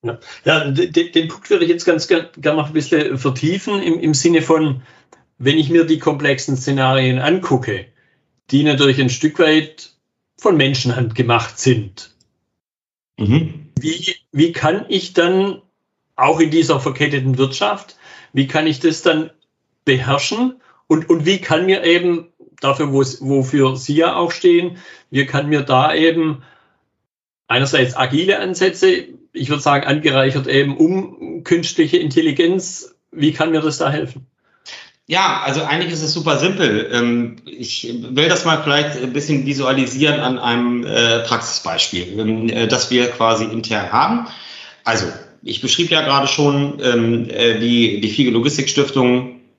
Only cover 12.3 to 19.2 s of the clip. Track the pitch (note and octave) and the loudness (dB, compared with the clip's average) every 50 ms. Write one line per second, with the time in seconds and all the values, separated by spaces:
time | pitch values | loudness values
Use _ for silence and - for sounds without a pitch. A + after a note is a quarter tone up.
12.3 | _ _ _ _ _ _ _ _ _ _ _ _ _ _ _ _ _ - G#2 G2 | _ _ _ _ _ _ _ _ _ _ _ _ _ _ _ _ _ -4 0 2
13.3 | A#2+ D#3+ D#3+ - - - - - _ - B2 D#3 E3 F3 F3 F#3 F3+ - _ _ | 4 2 2 0 -8 -12 -20 -8 _ -4 -4 -4 -4 -4 -6 -8 -8 -8 _ _
14.3 | - C#3 D#3+ E3 E3+ - - D#3 E3+ G#3 - - G3+ F#3+ F3+ - - F3+ E3+ F3+ | 2 2 2 2 2 0 0 0 0 0 -4 -2 -4 -4 -4 0 0 2 2 4
15.3 | F#3 F#3+ G3 G3+ F#3 - _ _ _ _ _ _ _ _ _ _ _ - C3 C#3+ | 4 2 0 0 -4 -8 _ _ _ _ _ _ _ _ _ _ _ 0 2 2
16.3 | D#3+ D#3+ E3 D3+ D3+ E3 D#3+ C3+ D3+ C3+ - D3+ C3 - D3 C#3 C#3+ C#3 C3 C3+ | 4 4 2 2 4 2 2 2 0 0 0 -4 -2 -2 -2 0 0 0 0 0
17.3 | C3 C3 C3+ C3 - - - - - G3 - - - _ _ - - - - _ | 2 2 0 -2 0 -2 -2 -2 -2 -4 -8 -18 -20 _ _ -20 -20 -20 -20 _
18.3 | - C3+ C#3 C3+ - D#3 D#3 D#3+ C#3 - - E3 D3+ - - F3+ D#3+ D#3 | -2 -2 -2 0 0 0 0 0 -2 0 0 0 0 2 0 0 0 0